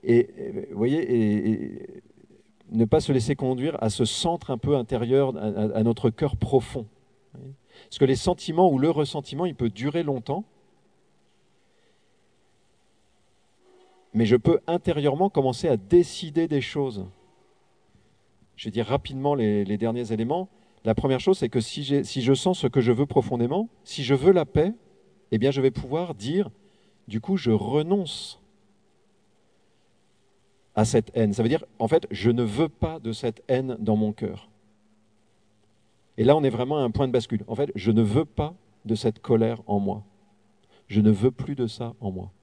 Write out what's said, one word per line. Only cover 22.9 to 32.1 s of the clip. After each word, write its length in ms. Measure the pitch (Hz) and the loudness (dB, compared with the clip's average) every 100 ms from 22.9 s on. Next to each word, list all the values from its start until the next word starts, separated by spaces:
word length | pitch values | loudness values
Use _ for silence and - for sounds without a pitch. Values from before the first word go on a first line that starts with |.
veux 160 | 117 143 | 2 2
profondément, 640 | 147 120 120 120 170 226 _ | 0 0 -2 0 -2 -4 _
si 180 | - - | -14 -8
je 120 | 123 | 0
veux 180 | 135 151 | 4 6
la 140 | 185 151 | 4 4
paix, 260 | - 175 233 _ _ _ _ _ | 2 0 -2 _ _ _ _ _
eh 80 | 113 | 0
bien, 120 | 127 | 2
je 100 | 139 | 2
vais 100 | 135 | 2
pouvoir 440 | 127 127 147 175 | 0 -4 -4 -4
dire, 360 | 156 110 175 175 - _ _ _ _ - | -6 -2 -2 -2 -6 _ _ _ _ -8
du 120 | 107 | -6
coup, 160 | 143 190 | -2 -2
je 140 | 123 | 2
renonce 880 | 107 101 139 160 202 160 - - - _ _ _ _ _ _ _ _ _ _ _ _ _ _ _ _ _ _ _ _ _ _ _ | 2 2 -2 0 -2 -2 -10 -14 -18 _ _ _ _ _ _ _ _ _ _ _ _ _ _ _ _ _ _ _ _ _ _ _
à 100 | - | 0
cette 320 | 110 117 110 117 | 2 2 0 0
haine. 160 | 110 | 0
Ça 100 | 101 | 2
veut 60 | 113 | 0
dire, 160 | 160 - _ | 0 -4 _
en 100 | 113 | 0
fait, 180 | 160 - | 0 0